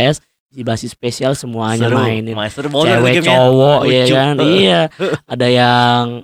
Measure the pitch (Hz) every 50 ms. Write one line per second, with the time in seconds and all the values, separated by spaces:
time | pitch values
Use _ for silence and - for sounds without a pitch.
0 | 120 135 151 - - _ _ _ _ _ _ 135 120 127 135 - - 120 - -
1 | - 120 117 - 139 131 139 - - 123 117 113 110 110 110 113 117 117 117 117
2 | 110 113 113 110 110 113 110 107 104 107 - - 139 147 143 139 156 123 117 117
3 | 120 127 127 - - 127 127 127 127 127 131 131 135 143 147 135 - - 127 127
4 | 127 127 131 131 135 143 147 139 - 151 170 190 196 190 180 170 165 156 - -
5 | 180 185 143 147 - - 123 123 123 123 123 123 123 123 123 120 120 120 120 120
6 | 120 120 120 120